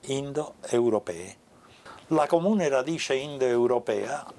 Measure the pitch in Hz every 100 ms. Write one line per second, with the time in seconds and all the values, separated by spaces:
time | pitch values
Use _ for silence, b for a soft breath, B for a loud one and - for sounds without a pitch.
0 | - 135 143 147 151 - - 120 120 107
1 | - 85 95 - _ B B B B B
2 | - 160 147 170 185 214 156 135 135 165
3 | - 135 147 143 127 120 120 123 - 104
4 | 107 147 -